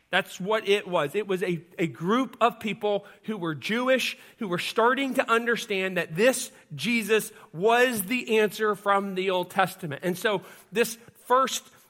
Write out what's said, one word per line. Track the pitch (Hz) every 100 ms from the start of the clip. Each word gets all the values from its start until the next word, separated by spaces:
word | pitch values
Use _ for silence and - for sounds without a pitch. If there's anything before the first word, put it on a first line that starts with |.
| _
That's | 180 190 -
what | 185 214 196
it | 202 185
was. | 180 147 202
It | 208
was | 185
a, | 180 170 - -
a | 170
group | 127 170 233 269 -
of | 233 233
people | 220 196 208 202 202 -
who | - 220
were | 170 147
Jewish, | - 226 254 262 - - - -
who | 214
were | 175
starting | - - 226 262 277
to | 254 -
understand | 226 233 226 - 196 190 180
that | 135
this | 156 233 247 - - - 147
Jesus | 160 240 202 214 214 - -
was | 156 208 233 254 226
the | 180 247 - 220
answer | 214 - 214 196
from | 202 196 196 185
the | 190
Old | 185 180
Testament. | - 185 - 165 135
And | 180 175
so | 226 196 - - -
this | 202 226 - - - -
first | 254 262 - - -